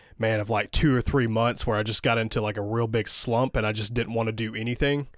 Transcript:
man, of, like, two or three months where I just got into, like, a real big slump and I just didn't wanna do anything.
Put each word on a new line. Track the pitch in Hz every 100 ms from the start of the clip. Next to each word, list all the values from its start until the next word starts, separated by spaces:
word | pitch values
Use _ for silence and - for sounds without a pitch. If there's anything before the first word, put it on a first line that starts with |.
| - -
man, | 110 107
of, | 104
like, | 107 104
two | - 156 123
or |
three | - 139 117
months | 113 117 - -
where | 107
I |
just | 107 107
got | 123 117
into, | 113 127
like, | 107 104
a |
real | 101 117 113
big | 107 -
slump | - - 117 131 120
and | 110
I |
just | 107 107
didn't | 120 113
wanna | 113 113
do | 110 110 110
anything. | 117 120 143 143 143